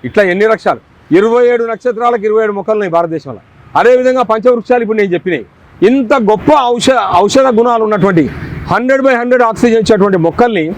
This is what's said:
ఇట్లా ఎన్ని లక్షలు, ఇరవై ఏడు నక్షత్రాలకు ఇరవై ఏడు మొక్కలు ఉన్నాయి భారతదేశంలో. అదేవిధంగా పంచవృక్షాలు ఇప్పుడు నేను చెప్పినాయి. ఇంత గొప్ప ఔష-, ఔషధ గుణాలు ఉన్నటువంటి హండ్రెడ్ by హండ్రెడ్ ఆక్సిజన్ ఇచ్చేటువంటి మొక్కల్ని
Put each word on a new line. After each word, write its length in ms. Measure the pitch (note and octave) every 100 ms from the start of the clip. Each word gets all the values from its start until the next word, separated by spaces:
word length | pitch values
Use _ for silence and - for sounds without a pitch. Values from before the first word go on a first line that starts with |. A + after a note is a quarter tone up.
ఇట్లా 200 | B2+ G#3
ఎన్ని 220 | G3 F3+ G#3+
లక్షలు, 320 | G#3+ G3+ C3 _ _ _ E3
ఇరవై 300 | A3 A#3+ A#3+
ఏడు 160 | A#3+
నక్షత్రాలకు 600 | A#3 A3+ B3 A3 A#3+ A#3+
ఇరవై 180 | G#3 G#3+
ఏడు 100 | G#3+
మొక్కలు 220 | G3+ F#3+
ఉన్నాయి 180 | A3 G3+
భారతదేశంలో. 460 | E3 E3+ D#3+ C#3+ A2 _ _ - D3+
అదేవిధంగా 460 | G#3 B3+ B3+ B3+
పంచవృక్షాలు 600 | A3+ A3 A#3 A#3+ - B3
ఇప్పుడు 160 | A3+ A3
నేను 160 | G3+
చెప్పినాయి. 320 | E3+ F#3 D#3+ G2+ _ - -
ఇంత 320 | F#3+ C4+ A3+
గొప్ప 380 | C#4 G#3 G#3+ - D4
ఔష-, 520 | B3 A#3+ B3+ B3+ G3 F3
ఔషధ 300 | G3+ C4 C4 A3
గుణాలు 260 | A#3+ A#3
ఉన్నటువంటి 460 | A3 G#3+ G3+ F3 C3 - - - -
హండ్రెడ్ 360 | F#3 B3 C4+
by 120 | C4+ B3
హండ్రెడ్ 220 | A#3+ B3
ఆక్సిజన్ 360 | A#3 G#3+ A#3+ A3+
ఇచ్చేటువంటి 400 | G3+ G#3+ G3+ F#3+
మొక్కల్ని 540 | E3 D#3+ A#3+ G#3 D#3